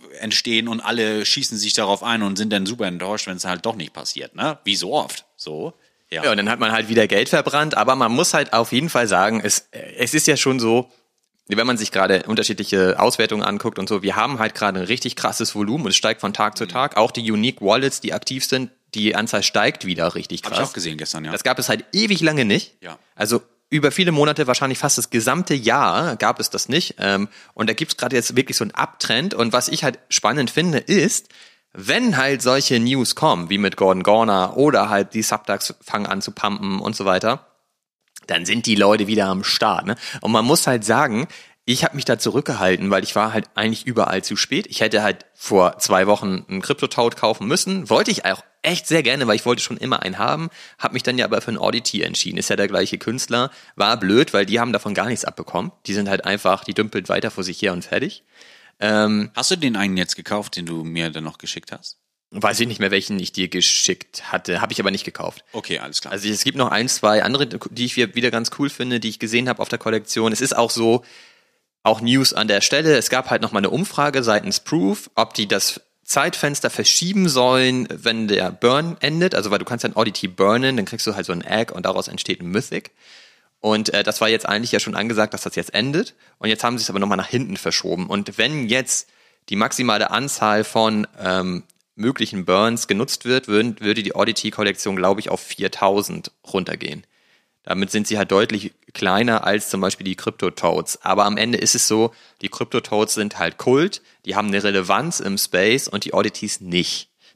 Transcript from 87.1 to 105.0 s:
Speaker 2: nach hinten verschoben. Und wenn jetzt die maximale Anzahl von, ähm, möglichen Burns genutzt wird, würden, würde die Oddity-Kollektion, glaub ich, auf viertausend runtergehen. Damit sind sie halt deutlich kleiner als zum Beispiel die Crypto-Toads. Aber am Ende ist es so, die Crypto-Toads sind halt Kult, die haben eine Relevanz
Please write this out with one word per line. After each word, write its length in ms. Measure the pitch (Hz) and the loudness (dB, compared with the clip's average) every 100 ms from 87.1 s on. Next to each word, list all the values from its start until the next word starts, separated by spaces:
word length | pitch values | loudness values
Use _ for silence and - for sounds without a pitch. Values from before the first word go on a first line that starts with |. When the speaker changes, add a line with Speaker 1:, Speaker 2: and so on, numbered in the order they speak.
| 95 | 0
Speaker 2:
nach 120 | 92 | -2
hinten 280 | 123 127 95 | -4 -4 -6
verschoben. 520 | - - 85 87 90 | -2 -2 -2 -4 -2
Und 300 | 101 101 104 | -4 -4 -2
wenn 300 | 120 151 113 | -2 -2 0
jetzt 400 | 127 127 - - _ _ _ - | 0 0 -4 -6 _ _ _ -6
die 80 | 101 | -2
maximale 560 | 117 - 123 104 92 | 0 0 0 2 0
Anzahl 540 | 104 139 - 107 104 107 | 0 -2 0 2 2 2
von, 420 | 113 110 107 107 - | 2 2 2 -2 -4
ähm, 460 | 92 92 92 87 - _ _ - | -2 0 -2 -6 -10 _ _ -4
möglichen 500 | 113 131 110 98 87 | -2 -2 -4 -4 2
Burns 420 | 92 113 117 - | 4 4 0 -2
genutzt 380 | 101 117 - 120 | -2 -2 -4 -2
wird, 220 | 127 120 | -2 2
würden, 320 | 104 117 107 | 2 2 -2
würde 240 | 104 107 | -2 0
die 100 | 98 | -2
Oddity-Kollektion, 840 | - 107 107 110 - 101 92 104 95 | 0 0 0 -4 0 -2 0 -4 0
glaub 200 | 92 98 | 2 2
ich, 120 | - | -2
auf 100 | 92 | -6
viertausend 920 | - - 98 - 98 101 98 85 - - - | -6 -6 -6 0 2 2 -2 -8 -12 -18 -6
runtergehen. 640 | 98 175 80 - 73 - _ _ _ _ _ | -4 -4 -6 -8 -10 -16 _ _ _ _ _
Damit 260 | - 92 98 | -6 -4 0
sind 160 | 110 104 | -2 -2
sie 140 | 104 | -2
halt 120 | 95 | 2
deutlich 420 | 98 110 104 104 - _ | 2 2 -2 -6 -14 _
kleiner 500 | - 95 98 120 110 | -4 0 2 2 2
als 280 | - 104 - | 0 -2 -2
zum 100 | 98 | -2
Beispiel 240 | 95 - 95 | -2 -2 -6
die 100 | 92 | -6
Crypto-Toads. 840 | - - 92 - 87 82 80 - | -6 -4 -4 0 0 0 -2 -6
Aber 240 | 92 98 101 | 0 2 2
am 120 | 104 | 2
Ende 200 | 113 120 | 0 0
ist 160 | - | 0
es 140 | 120 - | 2 2
so, 260 | 110 113 - - _ | 2 2 -2 -20 _
die 80 | 101 | -12
Crypto-Toads 680 | - 113 120 - 104 107 107 | -8 -4 -4 0 0 2 0
sind 240 | 104 - | -4 -2
halt 180 | 85 - | -4 0
Kult, 460 | - 135 185 - - _ - | 2 4 2 -4 -16 _ -4
die 100 | 95 | -2
haben 140 | 104 | 0
eine 140 | 98 | 0
Relevanz 560 | 101 98 90 98 | 0 0 2 0